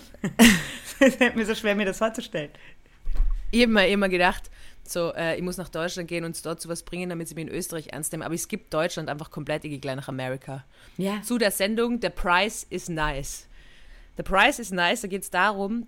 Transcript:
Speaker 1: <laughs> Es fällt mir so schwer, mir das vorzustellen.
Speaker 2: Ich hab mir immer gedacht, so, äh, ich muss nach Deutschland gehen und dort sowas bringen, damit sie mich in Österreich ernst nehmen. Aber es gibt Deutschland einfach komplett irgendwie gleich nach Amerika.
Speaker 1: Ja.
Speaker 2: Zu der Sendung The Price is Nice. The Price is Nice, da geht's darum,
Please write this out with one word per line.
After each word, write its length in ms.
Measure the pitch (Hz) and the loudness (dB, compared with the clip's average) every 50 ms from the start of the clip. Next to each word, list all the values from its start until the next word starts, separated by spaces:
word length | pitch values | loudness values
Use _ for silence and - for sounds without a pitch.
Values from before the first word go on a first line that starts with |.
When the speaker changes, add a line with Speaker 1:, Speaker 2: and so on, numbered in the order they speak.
| - - - - | -10 -20 -12 -8
Speaker 1:
<laughs> 120 | - 180 - - 233 233 196 165 151 - - - - - - - | -8 0 6 8 10 10 10 6 2 -4 -10 -12 -14 -14 2 6
Es 140 | 277 262 262 | 6 6 6
fällt 220 | - 254 233 - 226 | 6 2 2 2 2
mir 80 | 220 | 0
so 100 | 196 220 | 0 -2
schwer, 200 | - - 208 202 | 0 0 0 2
mir 100 | 208 208 | 2 2
das 120 | 190 190 - | 0 0 0
vorzustellen. 500 | 220 226 226 254 - - - 160 147 147 - - - - - - - - - - - - - - - - - - - - | -2 -2 -2 -4 -8 -8 -6 -6 -6 -8 -10 -16 -20 -20 -20 -20 -20 -20 -20 -4 0 2 4 4 4 4 4 2 0 2
Speaker 2:
Ich 100 | - 233 247 | 4 6 6
hab 60 | 226 | 6
mir 180 | 220 208 190 180 | 6 6 6 6
immer 220 | 202 202 202 190 | 6 4 2 2
gedacht, 400 | 180 175 180 185 190 - - - - - - - - - - | 4 4 4 4 2 0 -4 -14 -16 -16 -18 -18 -18 -18 -14
so, 300 | - - 180 170 160 - | -8 -4 -4 -2 -2 -2
äh, 220 | - 165 160 156 - | -2 -2 -2 -2 -2
ich 40 | |
muss 140 | 180 180 175 | -4 -4 -6
nach 140 | 190 170 - | -6 -8 -8
Deutschland 400 | - 160 165 180 - 185 170 165 | -6 -4 -4 -4 -4 -6 -8 -6
gehen 160 | 175 170 165 | -6 -6 -6
und 200 | 165 165 - - | -6 -8 -8 -8
dort 140 | 160 170 165 | -8 -8 -8
sowas 240 | - 165 170 165 - | -8 -8 -8 -8 -8
bringen, 240 | - 175 180 180 180 | -8 -8 -6 -6 -6
damit 200 | 175 170 165 165 | -6 -6 -8 -8
sie 60 | 156 | -10
mich 120 | 165 156 - | -10 -8 -6
in 20 | - | -6
Österreich 340 | 165 190 - 170 160 151 - - | -6 -6 -6 -8 -10 -10 -10 -10
ernst 180 | 143 151 - | -8 -8 -6
nehmen. 120 | - 156 - | -6 -8 -6
Aber 120 | 131 165 | -6 -6
es 140 | 175 - - | -6 -6 -6
gibt 240 | 220 196 - - - | -8 -10 -8 -4 -2
Deutschland 340 | 156 165 180 - 170 156 147 | -2 -2 -2 -2 -6 -6 -6
einfach 240 | 143 147 156 - | -6 -8 -8 -10
komplett 320 | - 160 143 143 151 156 - | -10 -8 -6 -4 -6 -6 -6
irgendwie 160 | 156 147 135 | -8 -10 -8
gleich 160 | 143 135 131 | -6 -6 -6
nach 140 | 139 139 - | -6 -8 -8
Amerika. 560 | 135 127 127 127 131 135 - - 135 135 - - - - - - - - | -8 -6 -6 -6 -6 -8 -8 -10 -12 -12 -14 -18 -20 -20 -20 -14 -8 -4
Speaker 1:
Ja. 240 | 185 196 208 208 | -4 -2 -2 -4
Speaker 2:
Zu 160 | 208 - 247 233 | -4 -4 0 0
der 140 | 233 196 | 2 0
Sendung 500 | 190 - 190 202 220 226 233 240 240 233 | 0 0 0 0 0 0 0 0 0 -2
The 80 | - 175 | -2 -4
Price 580 | - - - 180 175 180 202 214 - - - - | -4 -2 0 2 4 4 2 2 -2 -6 -10 -8
is 200 | - 180 - - | -8 -8 -6 -6
Nice. 580 | 170 156 151 151 143 139 139 - - - - - - - - - - - - - - - - - - - | -4 -2 -2 -2 -2 -4 -6 -8 -10 -12 -14 -18 -20 -20 -20 -20 -20 -20 -20 -20 -20 -20 -20 -14 -12 -10
The 60 | - | -4
Price 360 | - 175 190 214 277 277 - | 2 4 6 6 6 4 0
is 120 | 226 185 | -4 -4
Nice, 280 | 190 180 175 175 226 233 | -2 0 2 2 2 0
da 80 | - 185 | -2 -6
geht's 220 | 190 190 - - | -6 -8 -6 -4
darum, 580 | - 180 185 214 208 196 196 202 226 240 220 | 0 2 2 2 2 0 -2 -4 -4 -4 -6